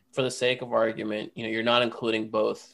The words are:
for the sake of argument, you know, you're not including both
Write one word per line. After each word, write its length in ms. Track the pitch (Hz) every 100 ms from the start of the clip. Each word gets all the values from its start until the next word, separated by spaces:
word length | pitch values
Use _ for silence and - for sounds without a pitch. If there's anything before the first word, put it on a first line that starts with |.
| _
for 120 | -
the 80 | 127
sake 320 | 120 127 127
of 100 | 123
argument, 600 | 117 113 110 107 107 - -
you 80 |
know, 60 | 113
you're 100 | 110
not 220 | 117 120
including 480 | 117 - 117 110 110
both 360 | 110 110 - -